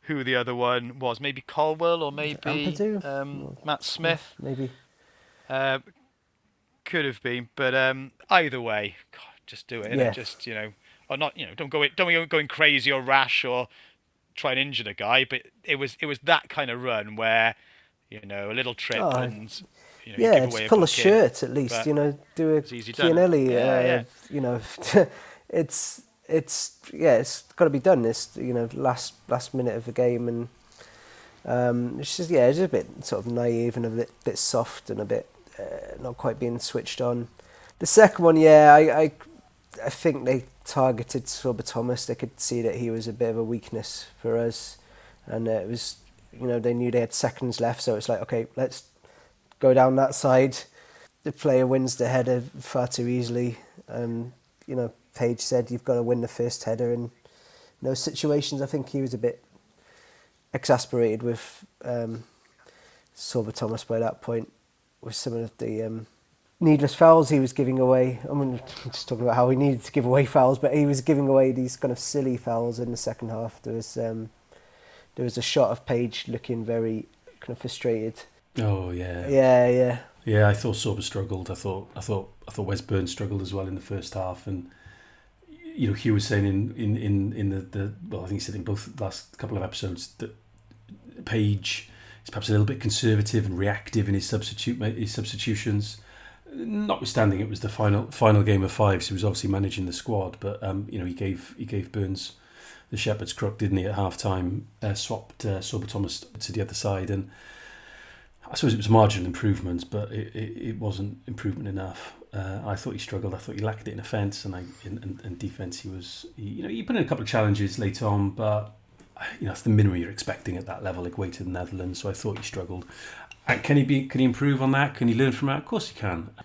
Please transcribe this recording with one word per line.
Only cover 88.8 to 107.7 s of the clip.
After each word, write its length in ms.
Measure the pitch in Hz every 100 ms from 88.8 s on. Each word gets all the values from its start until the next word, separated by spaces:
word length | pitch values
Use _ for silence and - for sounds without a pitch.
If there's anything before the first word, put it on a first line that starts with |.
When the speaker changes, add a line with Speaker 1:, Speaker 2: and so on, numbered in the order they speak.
| - -
Speaker 3:
last 380 | 98 - - -
couple 200 | 107 104
of 60 |
episodes 500 | 95 - 98 85 - _
that 180 | 147 - _ _ _ - - - - - -
Page 640 | 113 104 101 - - - - - -
is 60 | -
perhaps 200 | 104 104
a 20 |
little 140 | 107 107
bit 140 | 127
conservative 640 | 104 - 117 107 104 113 101
and 120 | 90
reactive 500 | 101 98 - 113 98
in 60 |
his 120 | 98 -
substitute, 560 | 110 107 - - 120
his 320 | 107 113 107
substitutions. 880 | - 104 131 - 107 - 104 104 - - - - - -
Notwithstanding, 880 | 277 240 208 208 - 123 - 107 95
it 80 | 107
was 100 | 104
the 100 | 104
final, 380 | - 107 101 -
final 320 | - 110 104
game 220 | 104 101
of 80 | 95
five, 320 | - 104 92
so 60 | -
he 40 |
was 100 | 95
obviously 260 | 104 101 -
managing 360 | 98 98 98 92
the 80 |
squad. 440 | - - 104 92 -
But, 240 | 98 101
um, 240 | 98 95 101
you 80 | 104
know, 80 | 90
he 80 |
gave, 400 | 87 98 92 - -
he 80 | 110
gave 260 | 104 92
Burns 420 | 107 95 92 - - _ - - - _
the 80 | -
shepherd's 360 | - 104 110
crook, 260 | - 104 101
didn't 180 | 107 95
he, 80 | 92
at 80 |
half 240 | 101 98 -
time? 480 | 104 92 90 101 - _
Uh, 140 | 107 101
swapped, 500 | - 113 - - 107
uh, 140 | 95
Sorba 280 | - 107 101
Thomas 340 | 110 92 -
to 300 | - 110 -
the 100 | 110
other 120 | 98
side, 380 | - 107 98 95
and 180 | 98 98 - - - -